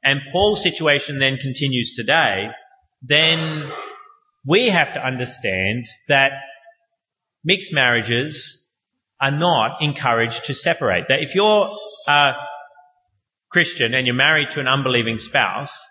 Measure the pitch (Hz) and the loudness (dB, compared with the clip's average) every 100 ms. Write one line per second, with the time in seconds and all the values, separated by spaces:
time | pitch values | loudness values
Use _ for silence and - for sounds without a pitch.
0 | 139 139 139 175 208 202 180 170 160 143 | 0 -2 -2 2 2 2 -2 0 2 2
1 | - 139 135 131 135 127 139 127 117 - | 0 -2 0 0 -6 -4 -2 -2 -4 -6
2 | 113 156 135 95 104 - _ _ _ _ | 0 2 2 0 -6 -10 _ _ _ _
3 | 127 147 160 165 160 156 143 - - - | 0 2 4 2 -2 -6 -8 -10 -12 -18
4 | - _ _ _ 131 185 247 180 147 143 | -20 _ _ _ 2 2 4 2 0 -2
5 | 127 127 123 - 104 92 95 117 117 - | -6 -4 -6 -6 -4 0 0 -2 -6 -16
6 | _ 139 135 135 139 - - _ _ _ | _ 2 2 0 -16 -20 -20 _ _ _
7 | _ _ _ _ 156 190 - 151 123 120 | _ _ _ _ 0 0 0 0 2 2
8 | 107 117 147 101 - - _ _ _ _ | 2 -2 -2 -6 -8 -10 _ _ _ _
9 | _ _ 135 147 180 151 110 - 151 143 | _ _ -2 2 2 2 0 0 -4 -2
10 | - 117 117 113 - 135 - 160 127 90 | 0 2 0 -2 -6 -4 -2 0 0 0
11 | 82 139 160 185 208 214 190 - - - | 0 -2 0 2 4 4 2 -4 -16 -10
12 | - 147 143 123 - - - _ _ _ | 0 4 4 0 -10 -14 -18 _ _ _
13 | _ _ _ _ _ 175 165 - 120 127 | _ _ _ _ _ 0 0 0 0 0
14 | 127 123 139 156 143 151 131 135 131 123 | 0 2 4 2 0 -2 0 0 2 0
15 | 113 113 - - 104 98 143 - - | 0 -4 -2 0 0 -2 -8 -12 -18